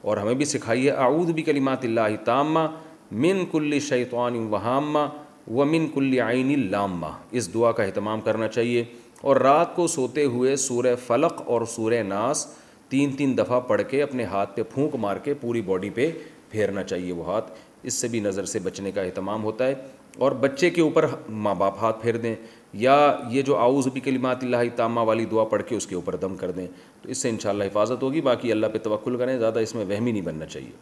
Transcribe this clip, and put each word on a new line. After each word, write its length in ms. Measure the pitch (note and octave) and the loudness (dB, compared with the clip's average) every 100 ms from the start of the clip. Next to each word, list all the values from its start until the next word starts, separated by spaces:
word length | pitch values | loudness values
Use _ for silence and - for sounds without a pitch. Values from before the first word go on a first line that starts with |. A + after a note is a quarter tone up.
और 140 | G#2+ G#2 | 0 0
हमें 180 | G#2 C3 | 0 0
भी 60 | |
सिखाई 400 | C#3+ A#2+ A2+ A#2+ | 0 -2 0 2
है, 60 | C#3 | 2
"अऊज़ु 440 | C#3 B2+ D3+ E3+ | 2 2 4 2
बिकलिमातिल्लाहि 800 | D#3+ D#3 C#3+ C3+ C3 B2+ A2+ A2 G#2+ - | 0 0 2 2 0 0 2 2 0 2
ताम्मा 440 | B2+ D3 D#3+ D#3 D#3 - - - | 2 2 2 0 -4 -16 -20 -8
मिन 300 | G2+ D#3+ G3 | 0 2 2
कुल्ली 360 | E3 D#3+ D3+ C#3+ | 0 -2 0 -2
शैतानिन 680 | - B2+ A#2+ A#2+ A#2+ A#2+ A2 | 0 0 0 0 -2 -2 -2
व 80 | G#2 | -2
हाम्मा 520 | A2 C3 D3+ D3+ C#3+ - - - - | 0 0 0 0 -2 -6 -18 -20 -4
व 160 | A#2 | 0
मिन 240 | C#3+ E3 D#3+ | 2 2 0
कुल्ली 300 | C#3 C3+ B2+ | 0 2 2
ऐनिल 500 | A2+ B2 C3 C#3+ G2+ | 2 2 2 0 0
लाम्मा", 460 | G2+ G2+ F2 D#2+ C#2 - | 0 -2 -4 -8 -10 -6
इस 120 | B2 G2 | -4 -2
दुआ 240 | A2+ A#2 | 2 2
का 120 | A2+ | 2
एहतमाम 360 | G2 G2 G#2 A2 | -2 -2 -4 -2
करना 280 | A2+ A2 A2 | -2 0 -2
चाहिए। 400 | A#2+ A#2 A#2+ A#2 - - - | 0 0 0 -2 -10 -20 -6
और 140 | - C3 | 2 4
रात 300 | C3 D3 E3+ - | 6 6 4 0
को 100 | E3+ | 0
सोते 360 | - B2 C3+ | 0 -2 0
हुए 300 | C#3+ A#2+ B2+ C#3 | 0 2 2 2
सूरह 380 | - A#2+ B2 A#2+ | 0 2 2 0
फलक 500 | - A#2+ E3 E3 - | 2 2 2 0 -2
और 160 | A#2 A2+ | 0 0
सूरह 360 | - A2 A#2 | -2 0 0
नास 420 | G2 G2 A#2 D#3 - - - - - | 0 -2 0 -2 -4 -14 -20 -20 -2
तीन 220 | C3+ C#3+ | 0 0
तीन 220 | C3+ C#3 | 2 0
दफ़ा 240 | A#2+ G2 B2 | 2 2 2
पढ़ 200 | B2 G#2 | 2 0
के 180 | G2 C3+ | 2 0
अपने 240 | C#3+ B2+ | 0 -2
हाथ 220 | G#2 G2 G2+ | -2 -2 -2
पे 160 | - | -4
फूंक 300 | A2 C3+ D3 C3 | -4 0 -2 0
मार 220 | G#2 F#2+ | -2 -2
के 140 | D3 | -4
पूरी 280 | C#3+ A#2+ A#2 | -4 -2 -2
बॉडी 280 | F#2+ F#2 G2 | 0 -2 -2
पे 200 | G#2+ D3+ D#3+ - - - | 0 -2 -2 -14 -20 -8
फेरना 300 | A2 G2 G2 | -2 0 0
चाहिए 300 | F#2 F2+ F2+ | -4 -4 -4
वो 100 | F2 | -6
हाथ, 200 | E2 G#2 A2+ - - - | -2 -4 -4 -18 -20 -12
इससे 240 | - G#2+ A#2+ | -6 -4 -2
भी 120 | A#2 | -2
नज़र 240 | G2+ F#2+ | -2 -2
से 160 | F2+ G#2+ | -4 -4
बचने 320 | F#2 F#2+ G2 | -6 -6 -6
का 100 | G2 | -4
एहतमाम 380 | F#2 F#2+ G2 A2 | -4 -4 -4 -2
होता 240 | G#2+ A2 | -4 0
है। 260 | B2+ C3+ - - - - | 0 -2 -8 -20 -20 0
और 140 | C3 | 0
बच्चे 360 | C3 C3+ - F3 | 2 0 2 2
के 120 | E3 | 4
ऊपर 240 | D#3 D#3+ D#3 - - | 4 4 2 -2 -8
माँ 260 | G#2+ G#2 F#2 | -2 0 2
बाप 180 | G2 G2 | 0 2
हाथ 140 | A2+ | 0
फेर 240 | A2+ A#2 A2+ | 0 0 0
दें, 200 | A#2 A2 - - - | -2 -6 -10 -20 -16
या 540 | G2 B2 C#3+ D3 - B2 | 0 6 8 6 4 0
ये 120 | B2+ | -2
जो 120 | C3 | 2
"आऊज़ु 360 | C3+ A#2+ C#3 B2+ | 4 4 4 0
बिकलिमातिल्लाहि 800 | B2+ B2+ C3 B2+ B2+ B2+ A#2+ A#2+ | -2 -2 0 0 -2 0 0 0
ताम्मा" 320 | A#2+ A#2 A#2 | 0 0 2
वाली 240 | A2+ A2+ A2 | 2 2 2
दुआ 180 | A2 | 2
पढ़ 180 | A2 G#2 | 2 0
के 140 | - G#2+ | 0 -4
उसके 200 | - F#2 | -4 -6
ऊपर 200 | F2 F2+ | -4 -4
दम 200 | F#2+ F#2 | -6 -4
कर 160 | F#2 | -6
दें, 140 | F2 F2+ | -6 -8
तो 420 | - - - - | -12 -20 -18 -10
इससे 200 | B2 B2+ | -4 -2
इंशाअल्लाह 400 | A2 G#2+ G2+ G2 | -2 -2 -2 -2
हिफाजत 340 | G#2 A2 B2 | 0 0 0
होगी। 180 | C3+ D#3 | -2 0
बाकी 300 | C3+ A#2 A#2+ | 2 0 0
अल्लाह 200 | G#2+ G#2+ | 0 0
पे 80 | G#2+ | -2
तवक्कुल 380 | A2 G#2+ - B2 | -2 -2 -2 -2
करें, 200 | B2 C3 | -2 0
ज़्यादा 220 | A2+ A2+ | 0 0
इसमें 240 | G#2+ A#2+ | -2 -4
वहमी 280 | F#2+ G2+ A#2+ | -4 -2 0
नहीं 100 | G#2+ | -2
बनना 220 | E2 D#2 | -4 -8
चाहिए। 280 | D2+ D2 B1+ - | -10 -12 -14 -18